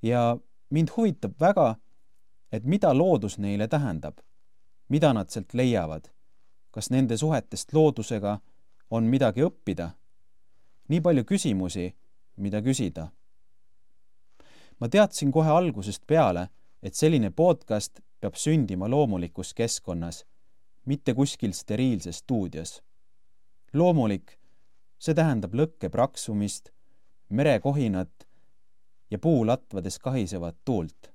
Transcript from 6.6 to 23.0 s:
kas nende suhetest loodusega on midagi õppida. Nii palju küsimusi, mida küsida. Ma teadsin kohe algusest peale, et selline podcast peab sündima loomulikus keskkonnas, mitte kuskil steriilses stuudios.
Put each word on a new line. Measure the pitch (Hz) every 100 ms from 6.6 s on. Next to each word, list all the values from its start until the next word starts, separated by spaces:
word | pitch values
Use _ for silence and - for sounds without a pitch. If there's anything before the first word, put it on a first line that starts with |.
| -
kas | - -
nende | 131 131 113
suhetest | 156 143 - 107 -
loodusega | 151 156 117 107 110 101 104 - - - - -
on | 113 113
midagi | 135 127 - 165
õppida. | - - 85 85 - - - - - - - - - -
Nii | 160
palju | 170 147 110
küsimusi, | 196 151 98 92 92 90 - - - - -
mida | 101 104
küsida. | 113 131 101 76 80 - - - - - - - - - - - - - - - - -
Ma | 120
teadsin | 196 208 - 139
kohe | 151 160
algusest | 156 180 107 98 101 -
peale, | 156 127 87 92 - - -
et | 101
selline | - 156 156 104
podcast | 87 170 165 - 107 - - - -
peab | 101 -
sündima | - 160 113 92 101
loomulikus | 135 139 92 87 - 92
keskkonnas, | - 113 - - 85 85 82 - - - - - - -
mitte | 143 - 120
kuskil | 139 - 113 90
steriilses | - 107 131 107 87 82
stuudios. | - 120 92 76 82 - - -